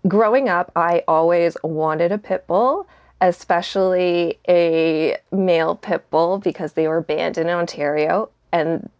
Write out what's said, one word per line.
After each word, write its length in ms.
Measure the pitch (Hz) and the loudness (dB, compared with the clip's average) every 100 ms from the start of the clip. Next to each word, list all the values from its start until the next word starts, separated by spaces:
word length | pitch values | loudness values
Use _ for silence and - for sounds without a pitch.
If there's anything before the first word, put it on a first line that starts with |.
| 185 | 2
growing 400 | 202 220 254 262 | 2 4 2 2
up, 240 | 175 180 - | 0 -2 -2
I 300 | 170 170 - | 0 0 2
always 500 | 160 165 175 170 - | 2 4 2 0 -2
wanted 480 | 160 156 156 160 175 | -6 -2 -2 0 -2
a 80 | 208 | -2
pit 260 | - 190 - | -4 -6 -2
bull, 420 | 180 247 339 370 _ _ _ | 0 2 -2 -8 _ _ _
especially 1200 | 185 175 - 175 175 196 190 185 180 175 170 - - | -2 -2 -2 -2 0 -2 0 2 0 0 -2 -4 2
a 720 | 175 170 165 160 156 160 - _ | 2 4 2 0 0 -2 -4 _
male 420 | 196 185 165 160 | -2 2 2 0
pit 340 | - - 175 _ | -4 -4 -6 _
bull, 260 | 156 170 196 | 0 0 0
because 360 | 190 - 156 | -4 -4 -6
they 140 | - 156 | -2 -2
were 140 | 160 | -2
banned 380 | 160 156 165 - | -2 -4 -2 -2
in 100 | 165 | -2
Ontario 800 | 175 170 - 147 151 151 180 220 _ _ | -2 -4 -4 -2 0 0 0 -2 _ _
and 400 | 170 156 165 - | -4 -2 -4 -8